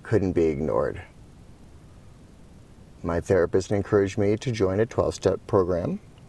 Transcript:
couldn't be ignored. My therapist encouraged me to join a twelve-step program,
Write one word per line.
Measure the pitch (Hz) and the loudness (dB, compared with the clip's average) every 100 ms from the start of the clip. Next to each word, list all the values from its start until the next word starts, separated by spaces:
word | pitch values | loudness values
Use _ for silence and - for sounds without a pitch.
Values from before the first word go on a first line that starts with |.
couldn't | - 107 95 | -2 0 2
be | 87 80 | 2 0
ignored. | 71 76 55 69 65 - - - - - - - - - - - - - - - - - - - - | 0 -2 0 -2 -6 -14 -20 -20 -20 -20 -20 -20 -20 -20 -20 -20 -20 -20 -20 -20 -20 -20 -20 -20 -10
My | 87 85 | -4 -2
therapist | - 95 85 98 - | 0 2 2 0 0
encouraged | 101 95 104 98 107 | -2 2 2 2 0
me | 101 107 | 0 0
to | 127 | -2
join | 113 92 95 | -2 0 0
a | 117 | 0
twelve-step | - 80 - 95 92 - | 0 -2 0 -2 -2 0
program, | 101 87 87 104 196 - - | 2 2 0 -4 -6 -10 -20